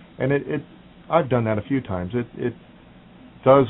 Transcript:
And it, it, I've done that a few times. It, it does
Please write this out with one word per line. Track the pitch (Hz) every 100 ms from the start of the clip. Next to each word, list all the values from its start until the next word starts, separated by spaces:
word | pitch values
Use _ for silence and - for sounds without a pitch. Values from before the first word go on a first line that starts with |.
| - -
And | 131
it, | 143 -
it, | 151 - - - - -
I've | 131 127
done | 123 110
that | 107
a | -
few | 135
times. | 120 92 90
It, | 120 120 -
it | 120 - - - - - - - - - 127
does | 135 120